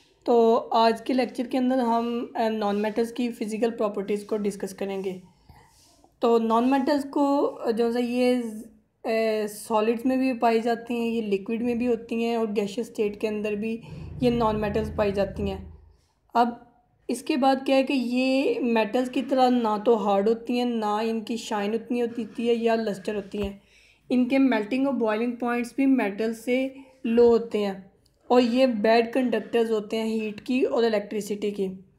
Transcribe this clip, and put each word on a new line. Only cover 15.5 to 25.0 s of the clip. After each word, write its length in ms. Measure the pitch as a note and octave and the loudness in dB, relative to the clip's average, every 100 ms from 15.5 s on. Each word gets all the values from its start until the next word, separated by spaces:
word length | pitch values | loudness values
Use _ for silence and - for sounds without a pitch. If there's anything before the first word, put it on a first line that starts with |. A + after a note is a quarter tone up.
| F#3+ - - - _ _ _ _ A#3 | -6 -12 -20 -20 _ _ _ _ 0
अब 380 | A#3+ - - _ _ _ - | 0 0 -14 _ _ _ -8
इसके 280 | B3 - D#4 | -8 -2 0
बाद 280 | C4+ C4+ C4+ | 2 2 2
क्या 100 | C4+ | 2
है 80 | |
कि 100 | C4+ | 2
ये 680 | C#4+ A#3 B3 C4 C4 C#4 - | 0 0 0 2 2 2 0
मेटल्स 500 | B3+ A3+ G#3+ B3+ B3+ | 0 2 0 0 -2
की 120 | C#4 | -4
तरह 280 | B3+ C4 B3+ | 0 2 4
ना 280 | B3 A3+ G#3+ | 4 2 0
तो 180 | G#3 A3+ | 2 2
हार्ड 340 | G3+ G3 G3+ | 4 2 2
होती 280 | A3+ A#3 B3 | 0 -2 -2
हैं, 80 | B3 | -2
ना 360 | A#3 G#3+ G#3 | -2 -2 -2
इनकी 360 | A3+ A3+ G#3+ A3+ | -2 -4 -4 -8
शाइन 380 | - G#3+ G3+ A3+ | -6 -4 -2 -4
उतनी 240 | A3+ A#3+ | -4 -2
होती 480 | A#3+ A#3 G#3+ - A#3 | -2 -4 -10 -4 0
है 60 | |
या 220 | A#3 A3+ A3+ | 2 2 0
लस्टर 400 | A3 G3 G3+ G#3+ | -2 -6 -6 -6
होती 220 | G3 G#3 | -6 -6
हैं। 240 | G3+ G3 _ _ _ _ - | -6 -8 _ _ _ _ -2
इनके 260 | B3 B3 C4+ | 0 2 4
मेल्टिंग 500 | C4+ A3 G#3 B3+ C4+ | 4 2 0 -2 0
और 60 | |
बॉइलिंग 400 | B3 | 0